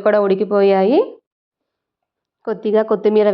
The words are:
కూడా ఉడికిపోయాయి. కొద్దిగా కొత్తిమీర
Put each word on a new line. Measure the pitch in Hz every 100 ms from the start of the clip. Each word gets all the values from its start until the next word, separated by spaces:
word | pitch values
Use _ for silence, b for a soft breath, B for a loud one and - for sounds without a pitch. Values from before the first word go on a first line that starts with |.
| 208
కూడా | 208 202
ఉడికిపోయాయి. | 196 202 202 196 190 190 311 523 - _ _ _ _ _ _ _ _ _ _ _ _ -
కొద్దిగా | 214 214 214 214
కొత్తిమీర | 208 208 214 208